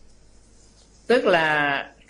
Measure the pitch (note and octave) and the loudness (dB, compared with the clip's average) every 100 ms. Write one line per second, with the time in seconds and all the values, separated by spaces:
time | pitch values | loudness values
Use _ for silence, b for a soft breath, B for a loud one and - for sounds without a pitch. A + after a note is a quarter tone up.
0 | - - - - - - - - - - | -20 -20 -20 -20 -20 -20 -20 -20 -20 -14
1 | - A#3+ C4 F3 D#3+ D3+ D3 C#3 - - | -2 0 2 0 2 0 0 -2 -8 -16
2 | _ | _